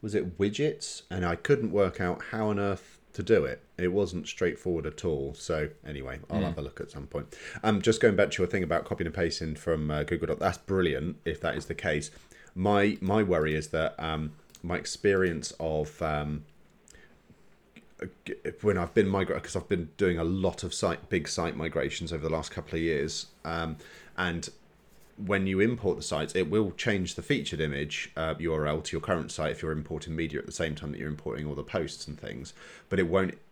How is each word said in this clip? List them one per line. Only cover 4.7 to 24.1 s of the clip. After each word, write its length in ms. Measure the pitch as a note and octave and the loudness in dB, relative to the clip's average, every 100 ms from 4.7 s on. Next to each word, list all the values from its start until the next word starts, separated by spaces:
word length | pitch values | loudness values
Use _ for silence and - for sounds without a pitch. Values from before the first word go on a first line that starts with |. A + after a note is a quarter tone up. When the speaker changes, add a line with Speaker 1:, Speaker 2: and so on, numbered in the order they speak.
| E2+ | -2
Speaker 1:
at 200 | D2+ D2 | -2 -4
all. 300 | F2+ D2+ C#2 | -2 -2 -2
So 340 | C#2 - E2 D2 - - | -8 -4 -2 -2 -6 -12
anyway, 320 | D2 C2 C2+ C#2+ | -10 -8 -10 -4
I'll 100 | G#2 | -2
Speaker 2:
Mm. 40 | |
Speaker 1:
have 140 | D#2+ E2 | 0 -2
a 40 | |
look 180 | C#2 - | -6 -8
at 100 | - | -10
some 160 | D2+ C#2 | -10 -8
point. 280 | D2 - - - - | -8 -8 -12 -14 -2
Um, 180 | G#2+ G#2 | 2 4
just 200 | F#2+ A2 | 4 6
going 160 | A#2 G2 | 6 6
back 140 | G2+ | 4
to 100 | - | 4
your 60 | F2+ | 0
thing 140 | G#2 | 0
about 220 | F2 E2+ | 2 0
copying 220 | - F2+ E2+ | 0 -4 -4
and 80 | |
pasting 400 | F2 E2+ - D#2+ | 0 0 0 -6
from, 360 | D2+ - D#2+ D2+ | -4 0 0 2
uh, 120 | D2+ | 0
Google 260 | D2+ E2+ D#2+ | 0 -2 -2
Doc, 120 | D#2 | 0
that's 180 | F#2+ F#2+ | 0 0
brilliant 580 | - F#2+ F2 C2+ D#2 D#2+ | -2 2 2 2 -4 -6
if 160 | - D2+ | -6 -2
that 140 | E2 C2+ | -2 -2
is 100 | D#2 | -4
the 80 | |
case. 360 | E2+ - D2+ D2+ - - - - | -4 0 0 -2 -12 -20 -20 -16
My, 440 | - F#2+ G#2 G#2 - | -2 4 6 4 2
my 220 | F#2+ G#2 | 2 2
worry 320 | G2+ F2 D#2 | 4 4 4
is 140 | D#2 D2+ | 0 0
that, 260 | E2 D#2+ - | 0 0 -2
um, 340 | D#2+ D#2 D#2 - - - | -4 -2 -4 -8 -20 -12
my 140 | E2+ F2 | -4 -4
experience 760 | - - G#2 G2 F#2 E2 - - | -4 0 4 6 4 2 -6 -4
of, 400 | E2 D#2 D2+ - | 0 0 -2 -2
um, 420 | E2 D2+ D2+ D2+ - - - _ _ - - - _ - - - _ - - - F#2 - | -2 0 -2 -4 -8 -20 -20 _ _ -20 -20 -20 _ -20 -20 -20 _ -20 -20 -12 -12 -12
g-, 100 | - - - - | -12 -8 -8 0
when 160 | G#2 F#2 | 2 4
I've 160 | F2 | 4
been 120 | - G2 | 4 6
migra-, 320 | G2 F#2+ - | 4 2 -2
'cause 140 | - F#2+ | -2 -6
I've 120 | - | 0
been 220 | F#2+ D#2+ - | -2 -2 2
doing 200 | G2 E2+ | 2 4
a 60 | |
lot 400 | E2 F#2 F#2 - | 2 2 0 0
of 80 | F2+ | -6
site, 340 | - G2+ E2 - | -2 0 -2 0
big 200 | F#2 D2+ | -2 0
site 260 | - E2+ - | -2 -2 -2
migrations 560 | E2 E2 C#2 - E2 | -2 0 -2 -2 -6
over 100 | D#2+ D#2 | -4 -2
the 60 | |
last 180 | D#2+ D2+ | -2 -4
couple 260 | - - E2 | -8 -6 -2
of 60 | |
years, 440 | E2 D#2 D2 - - - | 0 2 0 -4 -10 -12
um, 320 | D#2+ E2 E2 D#2 - - - | -6 -4 -4 -6 -12 -20 -16